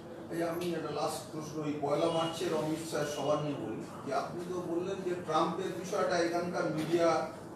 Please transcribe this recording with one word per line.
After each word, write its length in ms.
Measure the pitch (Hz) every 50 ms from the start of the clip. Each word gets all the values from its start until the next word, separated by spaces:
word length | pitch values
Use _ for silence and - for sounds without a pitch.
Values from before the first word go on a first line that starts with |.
| - - - - - -
এই 120 | 165 165
আমি 300 | 170 170 170 175 180 175
একটা 280 | 165 156 151 151 147 151
last 320 | 160 165 - - - -
প্রশ্ন, 300 | 151 151 - - 151 156
ওই 100 | 147 147 143 147
পয়লা 260 | 143 139 151 160 165
মার্চের 480 | 165 165 165 165 165 - - - - -
অমিত 360 | - 151 156 160 - - -
শাহের 160 | 170 151 143
সভা 340 | - - - 139 147 151 151
নিয়ে 120 | 147 143 135 120 113
বলি 180 | 107 107 - - - - - -
যে 80 | 139 -
আপনি 300 | - - - 160 175 175 175
তো 140 | 180 175 156 160
বললেন 260 | 165 175 180 196 196 190 175
যে 60 | 175
ট্রাম্পের 560 | 175 - - 151 156 - 233 180 - - -
বিষয়টা 520 | - - 175 - - 208 196 180 175 175 170
এখানকার 460 | 170 170 170 175 175 175 - - -
media, 640 | 156 151 156 156 156 170 170 170 165 156 - - - - - - - -